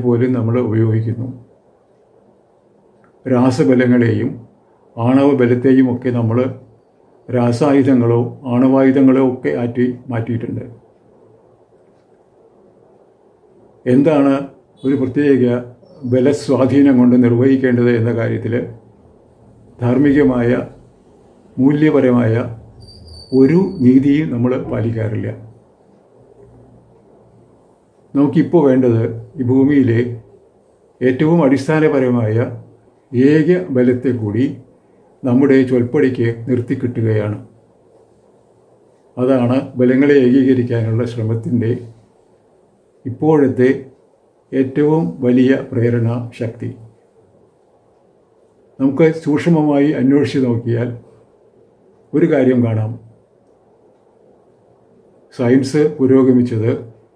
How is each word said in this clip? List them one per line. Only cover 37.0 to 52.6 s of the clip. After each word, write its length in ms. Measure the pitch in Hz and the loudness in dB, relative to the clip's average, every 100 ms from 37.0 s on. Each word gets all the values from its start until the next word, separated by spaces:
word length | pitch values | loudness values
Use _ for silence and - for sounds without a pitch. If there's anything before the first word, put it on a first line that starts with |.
| 110 107 104 104 - _ _ _ _ _ _ _ _ _ _ _ _ _ _ _ _ 120 | -2 -2 -4 -8 -12 _ _ _ _ _ _ _ _ _ _ _ _ _ _ _ _ -4
അതാണ് 340 | 127 131 120 135 - 123 | 0 0 0 -2 -4 0
ബലങ്ങളെ 360 | 127 127 143 143 123 | 2 2 4 4 4
ഏകീകരിക്കാനുള്ള 760 | 135 131 123 117 117 113 113 120 | 4 2 0 -2 -2 -2 -2 -4
ശ്രമത്തിൻ്റെ 580 | 117 110 113 - 120 110 117 - - _ _ _ _ _ _ _ _ _ _ 120 | -6 -4 -4 -4 -2 -2 -4 -10 -20 _ _ _ _ _ _ _ _ _ _ -14
ഇപ്പോഴത്തെ 580 | 113 151 151 135 127 127 - - _ _ _ _ _ _ | -2 2 2 2 2 0 0 -8 _ _ _ _ _ _
ഏറ്റവും 500 | 135 120 147 147 160 170 - | -4 -2 -2 0 0 -2 -4
വലിയ 280 | 123 127 127 135 - | 0 2 2 0 -4
പ്രേരണാ 480 | 113 117 117 113 120 117 - | -2 -2 0 -2 -4 -8 -10
ശക്തി. 300 | 113 - 113 - - _ _ _ _ _ _ _ _ _ _ _ _ _ _ _ _ _ _ - | -12 -10 -14 -14 -20 _ _ _ _ _ _ _ _ _ _ _ _ _ _ _ _ _ _ -4
നമുക്ക് 280 | 135 - 160 160 | -2 2 0 0
സൂക്ഷ്മമായി 640 | 139 147 175 160 151 143 147 143 | -4 -2 0 0 2 2 0 0
അന്വേഷിച്ച് 400 | 131 143 - 147 123 | 0 2 0 -2 -2
നോക്കിയാൽ 420 | 113 117 117 123 117 - _ _ _ _ _ _ _ _ _ _ 147 | -2 -4 -4 -6 -8 -18 _ _ _ _ _ _ _ _ _ _ -2
ഒരു 100 | 165 | 0
കാര്യം 260 | 147 127 123 | 2 2 2